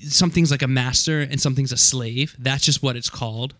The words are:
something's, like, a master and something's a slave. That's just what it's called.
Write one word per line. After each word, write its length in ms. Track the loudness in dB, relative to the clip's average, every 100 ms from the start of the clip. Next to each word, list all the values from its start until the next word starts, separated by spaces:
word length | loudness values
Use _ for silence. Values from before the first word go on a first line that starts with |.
| 0
something's, 440 | 2 4 4 4
like, 100 | 2
a 60 | 2
master 540 | 0 2 0 0 0
and 200 | -2 -2
something's 300 | 0 0 0
a 60 | 2
slave. 580 | 2 2 -4 -4 -4 -4
That's 260 | -4 0
just 200 | 0 0
what 120 | -2 -4
it's 140 | -6
called. 460 | -6 -6 -6 -10 -10